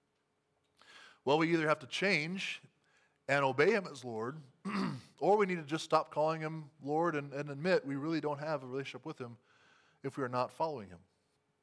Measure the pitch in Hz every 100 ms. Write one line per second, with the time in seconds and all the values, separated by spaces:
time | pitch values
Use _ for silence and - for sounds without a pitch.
0 | _ _ _ _ _ _ _ _ - -
1 | - - - 151 165 165 156 147 131 -
2 | 190 165 156 190 - - - _ _ _
3 | _ _ - 139 135 127 170 220 170 139
4 | 123 110 117 156 135 _ 196 202 190 135
5 | - - 160 214 196 175 143 156 - 156
6 | 151 147 156 160 156 160 147 - 135 156
7 | 170 151 143 135 147 139 175 175 139 139
8 | 151 165 147 143 151 147 131 131 135 123
9 | 156 151 120 113 _ _ _ _ _ _
10 | 135 - 127 123 120 - 160 139 95 87
11 | _ _ _ _ _ _